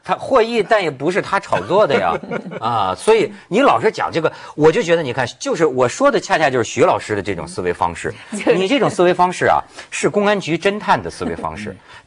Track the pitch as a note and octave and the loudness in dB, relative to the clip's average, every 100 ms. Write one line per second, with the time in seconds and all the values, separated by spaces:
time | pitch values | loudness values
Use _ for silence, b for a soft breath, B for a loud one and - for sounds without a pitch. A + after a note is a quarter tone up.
0 | - F3 - B3 A3+ A#3 F3+ G#3+ E3+ C3 | -6 -6 0 2 2 0 2 2 0 -2
1 | D3 F#3 - G3 - G2 G2 F#3+ F#3 A#2+ | -2 -2 -2 -4 -2 -4 0 2 4 2
2 | F2+ D#2+ - A#3 - - A2+ A2+ F#2+ F#2 | 0 -2 -6 -10 -10 -6 -2 0 -2 0
3 | - A3+ C3 G2+ B G3 C4+ A#2 G#3 - | 2 2 2 -6 B 2 4 2 0 -2
4 | F2 D3 D#3 B B - D3+ F3+ E3+ E3+ | -4 -2 -2 B B 2 4 4 2 0
5 | C#3 A#2+ B2 - C#4 F3+ D#3+ C3 A#2+ - | 0 -2 -4 -4 -6 0 0 2 0 2
6 | C#4+ F#3 - F3 D3+ B2+ A2 - F3 G#2+ | 2 2 0 0 2 2 -2 2 2 2
7 | - G#2 F#2+ E2+ D2+ F#2+ F2+ F2 F2 E2 | -2 -4 -4 -6 -8 -4 -4 0 -2 -2
8 | D#2 - - G#3 - G3 F#3+ C#4 E3 B2+ | -8 -10 -12 -4 0 0 2 2 0 2
9 | F3+ F3+ F3+ F3 B2+ D2 - B B - | 2 4 2 2 2 2 0 B B -4
10 | F#3 G3+ G3+ G#3 D3+ D#3+ G3+ G3+ F#3 D#3 | 0 2 2 0 -2 -2 -2 -2 0 0
11 | E2 - F2+ E2 D#2 D#2+ - - B B | -2 -8 -8 -6 -8 -8 -12 -14 B B